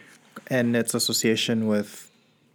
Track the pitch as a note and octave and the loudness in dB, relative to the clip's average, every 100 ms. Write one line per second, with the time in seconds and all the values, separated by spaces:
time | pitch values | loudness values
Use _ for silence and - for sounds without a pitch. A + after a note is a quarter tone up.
0 | - - _ - - C3 A#2+ A#2 A2+ A#2+ | -20 -20 _ -20 -4 0 2 2 0 -2
1 | - A2+ A#2 A2 - A#2 A2 G#2 G#2+ - | -2 0 2 2 2 0 2 0 -2 -10
2 | - _ _ _ _ | -20 _ _ _ _